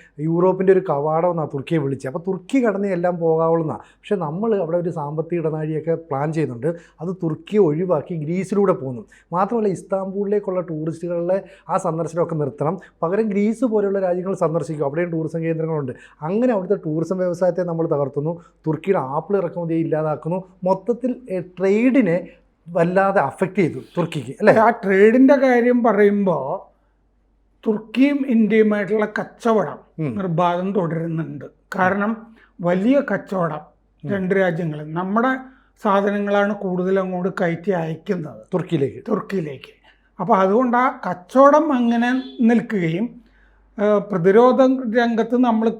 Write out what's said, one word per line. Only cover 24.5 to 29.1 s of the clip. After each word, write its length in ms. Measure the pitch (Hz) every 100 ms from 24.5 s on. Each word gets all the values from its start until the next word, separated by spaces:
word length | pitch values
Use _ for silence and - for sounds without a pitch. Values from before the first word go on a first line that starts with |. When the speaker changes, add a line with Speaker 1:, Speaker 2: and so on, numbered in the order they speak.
| 202
Speaker 2:
ആ 160 | 226
ട്രേഡിൻ്റെ 680 | 226 190 190 214 247 269 285
കാര്യം 460 | 262 240 233 247 233
പറയുമ്പോ 520 | 202 208 202 196 156 135 185 - _ _ _ _ _ _ _ _ _ 226
തുർക്കിയും 600 | 214 - - 277 285 269
ഇന്ത്യയുമായിട്ടുള്ള 800 | 226 214 220 214 208 196 214
കച്ചവടം 720 | 208